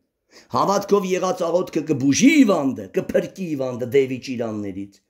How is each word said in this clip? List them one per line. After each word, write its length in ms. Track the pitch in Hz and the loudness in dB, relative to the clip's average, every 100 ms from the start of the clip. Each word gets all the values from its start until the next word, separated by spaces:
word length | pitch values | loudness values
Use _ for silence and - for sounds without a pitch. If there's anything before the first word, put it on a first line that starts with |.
| _ _ _ - _ | _ _ _ -20 _
Հավատքով 560 | 123 160 196 196 202 190 | -2 0 0 2 0 2
եղած 360 | 180 185 180 | -2 -2 -2
աղոթքը 400 | 170 175 180 165 | -2 -2 -2 -4
կբուժի 460 | 147 139 139 135 233 | -2 0 2 6 6
հիվանդը, 540 | 311 220 175 139 110 98 | 6 6 4 0 -4 -6
կփրկի 560 | - - - 165 - 180 | -6 -2 -2 -2 -8 -8
հիվանդը 420 | 143 131 120 120 | -6 -6 -6 0
դևի 320 | 139 131 131 | 2 2 -2
ճիրաններից։ 840 | - 120 113 107 101 95 101 _ _ | -8 -8 -6 -6 -8 -10 -12 _ _